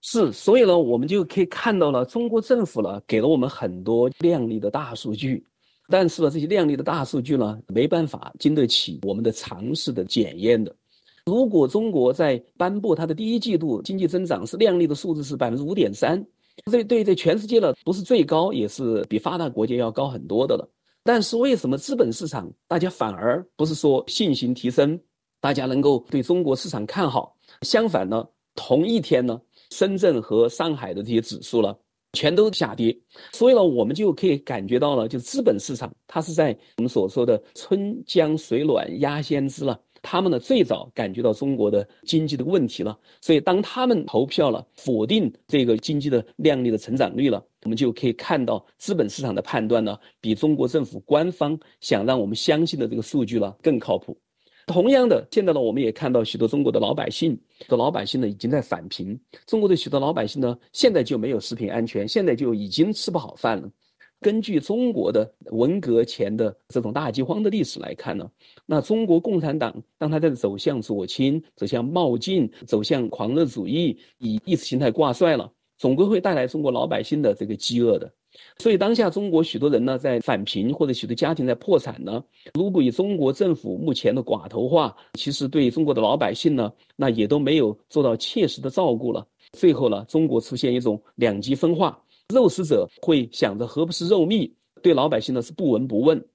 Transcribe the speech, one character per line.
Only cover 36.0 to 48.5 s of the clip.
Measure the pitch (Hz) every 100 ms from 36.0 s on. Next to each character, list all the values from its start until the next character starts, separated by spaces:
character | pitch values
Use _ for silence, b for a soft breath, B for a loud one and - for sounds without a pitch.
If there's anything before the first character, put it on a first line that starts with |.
| _
它 | -
是 | 160
在 | 160 156 107 b b
我 |
们 | 120
所 | - 95
说 | 131 120
的 | 107 b -
“春 | - 196 202 - -
江 | 180 156 156
水 | - 117
暖 | 151 127 - 87
鸭 | 139 147
先 | 143 143 139
知” | - 139
了， | 113 _ b
他 | - 175
们 | 190
呢 | 131
最 | - 254
早 | 175 - -
感 | - 107
觉 | 95
到 | 117
中 | 107 139 131
国 | 104
的 | 104 101 b
经 | - 160 156
济 | 139
的 | 131
问 | 190 123
题 | -
了， | 98 110 b b
所 | - 156
以 |
当 | 190 185
他 | 208 254 254
们 | 220 -
投 | 110
票 | 135 - 147
了， | 113 - -
否 | - 117
定 | 107 220 139 - _
这 | 151 123
个 | 110
经 | - 147
济 | 143
的 | 123 110 b
靓 | 151 135
丽 | 123
的 | 110
成 | - 131
长 | 107 101
率 | 139
了， | 101 _ _
我 | -
们 | 113
就 | 127
可 | 113 131
以 |
看 | 113 - 156
到 | 117